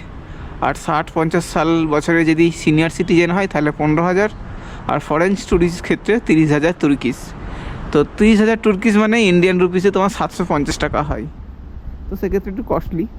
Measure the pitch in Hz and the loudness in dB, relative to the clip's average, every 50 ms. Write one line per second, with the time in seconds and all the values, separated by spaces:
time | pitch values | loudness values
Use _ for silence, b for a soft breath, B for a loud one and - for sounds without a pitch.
0 | - - - - - B B B B B B B 127 127 143 - - - 156 151 | -6 -10 -16 -16 -16 B B B B B B B -2 -2 -2 -2 -4 -2 -2 -2
1 | 160 - - 165 160 165 190 175 165 - - 180 160 165 165 165 160 156 147 151 | -2 -2 -2 -2 -2 0 0 -2 -2 -2 -2 0 0 2 2 0 0 0 0 0
2 | 147 - 170 165 165 160 160 156 170 170 160 - - 165 151 156 160 165 - - | 0 2 2 2 4 2 4 4 4 2 2 0 0 2 2 4 2 0 0 -2
3 | 180 - 175 165 175 170 170 196 196 190 - 151 151 151 143 151 151 151 151 156 | 0 2 4 4 4 4 2 0 0 0 0 0 0 0 0 0 0 2 2 2
4 | 170 180 180 190 208 208 - - - B B B B B B B B B - 147 | 2 2 2 2 0 0 -2 -6 -14 B B B B B B B B B -4 -4
5 | - - 151 156 175 196 202 - - - 214 175 175 175 170 - - - 196 - | -2 -2 0 2 2 2 0 -2 -2 0 2 2 2 2 -2 -2 -4 -2 -2 -2
6 | - - 208 233 - - 165 160 156 151 147 147 147 170 180 - - 143 143 135 | 0 0 0 0 2 2 4 4 4 4 4 2 2 2 0 2 2 2 2 2
7 | - 170 175 - - - - - B B B B B B B B B - - 151 | 0 -2 -4 -4 -8 -14 -14 -12 B B B B B B B B B 0 2 2
8 | 147 - - - 208 220 226 202 214 220 226 220 - 220 196 185 208 226 202 208 | 2 2 2 2 4 6 6 6 4 4 2 2 2 2 2 2 2 2 4 4
9 | 220 214 226 233 220 190 175 175 170 185 185 185 185 180 180 185 180 202 190 196 | 4 4 4 4 4 4 4 4 4 4 4 4 2 2 2 2 2 2 2 2
10 | 190 196 - - 156 156 - - 180 - 170 147 143 156 151 - 185 185 - 107 | 0 0 0 -2 -4 -4 -4 -4 -4 -2 -2 -2 -2 -2 -4 -4 -4 -2 -2 -2
11 | 151 147 135 107 113 156 - - - - - - - - - - - - - - | -2 -2 -4 -6 -8 -10 -12 -14 -16 -16 -16 -16 -16 -16 -16 -14 -14 -14 -14 -12
12 | - - 196 - - 185 190 202 190 208 190 226 233 - 147 165 - - - 165 | -12 -10 -8 -6 -4 -2 -2 -2 -4 -4 -8 -8 -6 -4 -4 -4 -4 -4 -4 -4
13 | 202 - - | -4 -6 -8